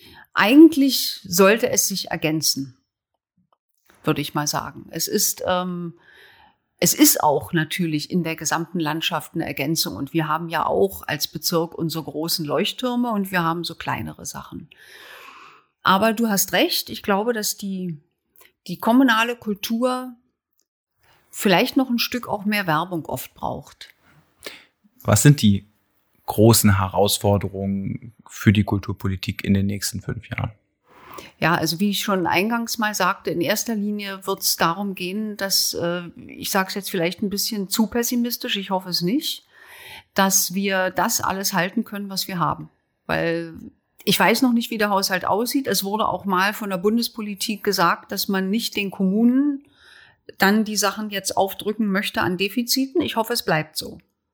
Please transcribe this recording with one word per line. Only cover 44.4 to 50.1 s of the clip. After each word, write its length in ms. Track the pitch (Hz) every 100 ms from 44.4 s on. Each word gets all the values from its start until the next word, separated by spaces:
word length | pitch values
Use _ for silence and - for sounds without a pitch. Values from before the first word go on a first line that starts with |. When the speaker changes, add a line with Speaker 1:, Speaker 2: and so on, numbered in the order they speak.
Speaker 1:
noch 100 | 254
nicht, 160 | 233 233
wie 80 | 226
der 140 | 208
Haushalt 340 | 196 196 185 -
aussieht. 400 | 196 240 285 269
Es 180 | 190
wurde 240 | 196 214 -
auch 180 | 180 196
mal 280 | 180 196
von 160 | 208 202
der 80 | 190
Bundespolitik 840 | 202 226 233 - 208 196 - 202
gesagt, 480 | 208 190 170 214 -
dass 160 | 202 202
man 240 | 190 190
nicht 240 | 220 - 202
den 160 | 196
Kommunen 720 | - 190 202 240 254 294 277 - _ - - -